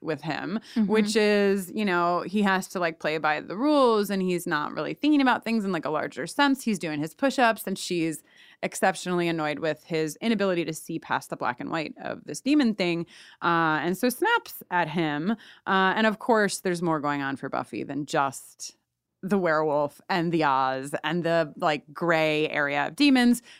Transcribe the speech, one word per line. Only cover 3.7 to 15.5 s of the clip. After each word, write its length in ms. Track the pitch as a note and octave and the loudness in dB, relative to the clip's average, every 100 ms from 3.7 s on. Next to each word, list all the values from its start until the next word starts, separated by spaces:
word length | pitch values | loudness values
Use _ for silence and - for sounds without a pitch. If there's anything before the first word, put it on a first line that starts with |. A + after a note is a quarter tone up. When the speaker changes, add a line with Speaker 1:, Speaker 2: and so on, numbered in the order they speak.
| D4 B3 A3 G3+ | 4 4 4 0
Speaker 1:
and 120 | G3 | 0
he's 240 | F#3 F3 E3+ | 0 -2 -2
not 280 | D3+ - | -4 -4
really 200 | - D3 | -6 -6
thinking 280 | D#3+ D4 D4 | -2 2 4
about 240 | B3+ A3+ A3 | 4 2 0
things 180 | A3+ | -2
in, 80 | G3 | 0
like, 140 | E3 D3 | -2 -2
a 40 | |
larger 380 | D3+ C#3+ - E3 | -4 -4 -6 -6
sense. 360 | - C#4+ C4+ | 2 2 2
He's 160 | A3+ F#3+ | 0 -2
doing 200 | E3+ D3+ | -2 -4
his 140 | D#3 | -6
push-ups 500 | - C4+ C4 A#3 A3 G3 | -2 -2 4 2 2 -4
and 120 | F#3+ | -6
she's 440 | - F3 D#3+ D3+ _ _ - - | -4 -2 -2 -4 _ _ -20 -8
exceptionally 680 | F#3+ - G3 F#3 F3+ F3 E3+ | -6 0 0 0 -2 0 0
annoyed 300 | E3 D3+ D3 | 0 -2 -2
with 260 | D#3+ D3 - | -2 -4 -4
his 320 | D#3+ D#3 - | -2 -2 -2
inability 480 | A3+ G#3+ G3 E3+ E3 | -2 0 0 0 -2
to 80 | |
see 260 | D#3 - D#3+ | -6 -8 -8
past 300 | - C3+ - | -4 -4 -4
the 80 | - | -6
black 240 | B2 - | -4 -4
and 80 | - | -6
white 220 | E3 - - | -6 -6 -8
of 240 | - - - | -10 -10 -10
this 160 | D#3 | -6
demon 320 | C4 D4+ A#3 G3+ | 0 2 2 0
thing. 300 | F3 E3+ E3 - - - | -2 -2 -6 -12 -20 -4
Uh, 380 | E3 E3+ D#3+ D3+ | 0 2 2 0
and 160 | E3 F#3 | -2 0
so 120 | B3 | -2
snaps 520 | - G#4+ A#4 - - - | 0 0 0 -2 -16 -4
at 200 | F3+ D#3 | -2 0
him. 420 | E3+ D#3 D3 F3+ A3+ - | -2 -2 -2 -4 -4 -8